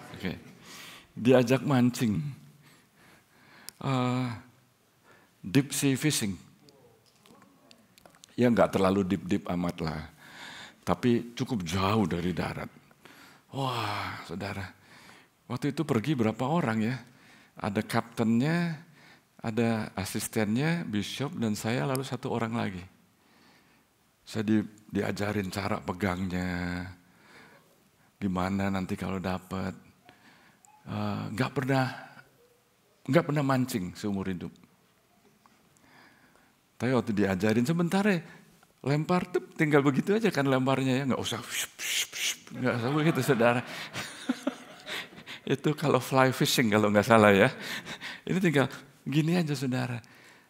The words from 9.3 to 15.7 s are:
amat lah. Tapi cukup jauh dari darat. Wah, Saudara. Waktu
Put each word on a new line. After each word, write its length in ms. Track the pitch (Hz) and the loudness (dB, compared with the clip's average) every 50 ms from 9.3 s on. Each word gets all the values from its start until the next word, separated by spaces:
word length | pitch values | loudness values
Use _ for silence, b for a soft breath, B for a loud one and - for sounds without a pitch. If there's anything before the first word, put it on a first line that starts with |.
| 101 98 - | -2 -2 -2
amat 280 | - 90 90 90 87 - - 85 | -4 -4 -2 -2 -4 -4 -4 -6
lah. 180 | 78 78 78 78 - - B B B B B B B B B B B B B - | -6 -4 -6 -10 -12 -18 B B B B B B B B B B B B B -2
Tapi 520 | - 120 - - 123 120 113 120 120 - | -2 -2 2 2 2 2 2 0 -6 -8
cukup 280 | - 131 - 131 101 87 | -8 -6 -4 -4 -6 -4
jauh 440 | 78 90 95 95 95 107 110 101 | -4 -2 0 0 2 2 2 2
dari 240 | 78 87 85 85 90 87 | 2 0 -2 -2 -2 -2
darat. 320 | 87 80 78 78 - - - - - _ _ _ B B B B B B B B B B _ - | -2 -4 -6 -6 -8 -10 -12 -14 -20 _ _ _ B B B B B B B B B B _ -8
Wah, 640 | 139 135 127 123 113 110 104 104 101 98 95 95 85 - | -6 -4 -4 -4 -4 -4 -6 -6 -6 -6 -8 -10 -12 -12
Saudara. 400 | - 85 92 98 98 98 98 95 92 - B B B B B B B B B B B B _ _ | -12 -10 -8 -6 -6 -6 -8 -10 -12 -14 B B B B B B B B B B B B _ _
Waktu 240 | - 120 - - 143 | -10 -8 -4 -4 -4